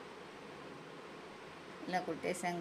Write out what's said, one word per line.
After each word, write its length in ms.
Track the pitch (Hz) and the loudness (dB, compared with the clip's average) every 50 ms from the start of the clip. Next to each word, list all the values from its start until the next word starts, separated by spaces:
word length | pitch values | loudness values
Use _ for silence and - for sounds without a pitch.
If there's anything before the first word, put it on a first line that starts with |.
| - - - - - - - - - - - - - - - - - - - - - - - - - - - - - - - - - - - - 156 | -8 -8 -8 -8 -8 -8 -8 -8 -8 -8 -8 -6 -6 -6 -8 -8 -8 -8 -8 -8 -8 -8 -8 -8 -8 -8 -8 -8 -8 -8 -8 -8 -8 -8 -6 -4 0
ఇలా 140 | - 180 180 175 - | 4 6 6 6 6
కుట్టేసాం 500 | 160 - - 175 180 - - 175 175 170 | 2 4 4 4 4 6 4 4 4 6